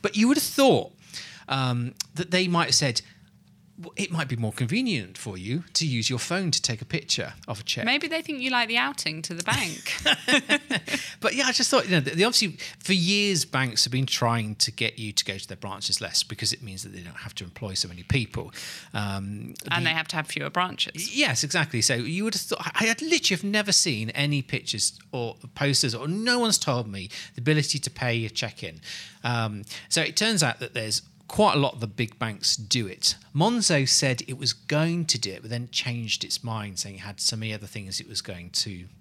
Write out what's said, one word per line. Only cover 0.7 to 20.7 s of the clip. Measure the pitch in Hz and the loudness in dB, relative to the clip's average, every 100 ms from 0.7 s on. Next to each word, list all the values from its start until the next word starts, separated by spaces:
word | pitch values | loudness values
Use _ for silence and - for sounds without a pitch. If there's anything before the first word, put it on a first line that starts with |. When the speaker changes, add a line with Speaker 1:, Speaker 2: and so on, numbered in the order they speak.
| 151 - - - - - - - | 8 4 -12 -16 -16 -16 -18 -4
Speaker 1:
um, | 135 131 120 120 - - - | 0 2 2 -2 -6 -10 -8
that | 180 | 0
they | 180 185 | 2 4
might | 170 139 | 2 4
have | |
said, | - 147 110 - - - _ _ - _ - | 4 2 0 -6 -20 -20 _ _ -20 _ -18
"Well, | 170 - | -14 -6
it | 196 | -2
might | 165 135 | -2 -2
be | |
more | 120 110 | -2 -2
convenient | - 120 196 262 151 92 - | -2 0 0 0 -2 -4 -10
for | - 92 | -10 -8
you | 95 143 170 | -4 -4 -2
to | - 160 | 0 2
use | 123 110 | 2 0
your | 127 | -2
phone | - 175 185 | 0 0 2
to | - | 0
take | - 113 | 0 -4
a | |
picture | 117 165 - - 95 - - | -4 -6 -2 -2 -2 -8 -10
of | 104 | -8
a | |
cheque." | - - | -4 -2
Speaker 2:
Maybe | 226 277 311 | 0 0 0
they | 320 | -4
think | 320 285 | -4 -4
you | 254 | 0
like | 247 226 | 0 2
the | 233 | 2
outing | 262 285 - 156 | 0 -2 -6 -4
to | 156 | -8
the | 170 | -6
bank. | 175 247 180 160 - - | 0 0 0 -4 -6 -2
<laughs> | 302 285 - 294 - 294 - 226 - 277 - - | 2 2 4 2 4 0 2 -4 -2 -4 -4 -2
Speaker 1:
But | - | -2
yeah, | 240 262 | 2 2
I | |
just | 247 - | 2 4
thought, | 262 - | 4 6
you | |
know, | 180 | 4
they | 135 165 | 4 2
obviously, | 214 240 202 147 - - | 4 4 2 -2 -12 -10
for | - | 2
years, | 190 170 208 208 180 | 2 4 4 4 2
banks | - 135 131 107 | 2 0 2 2
have | - | 2
been | 127 135 | 2 0
trying | - 120 117 107 104 | 2 4 2 0 0
to | - | 0
get | 110 113 - | 2 -2 -2
you | 110 | -4
to | - | -2
go | - 95 | -2 -6
to | - | -8
their | 95 | -10
branches | 104 98 - - | -8 -6 -2 -2
less | 98 - | 0 -2
because | - 110 110 | -2 -2 -4
it | - | -4
means | 110 95 | -8 -12
that | 92 | -12
they | 90 | -12
don't | 87 - | -14 -12
have | - - | -12 -10
to | |
employ | 90 - 104 | -12 -10 -6
so | 95 92 | -4 -6
many | 87 | -8
people. | 87 139 110 110 - - - - - | 0 0 2 -6 -10 -12 -12 -14 -8
Um, | 104 101 98 98 104 110 - - | -6 -4 -4 -6 -8 -10 -12 -4
Speaker 2:
And | 175 | 0
Speaker 1:
the | 170 | 0
Speaker 2:
they | |
have | 160 160 | 0 -2
to | 160 | -4
have | 156 | -4
fewer | - 143 | -6 -4
branches. | 175 180 | -2 -2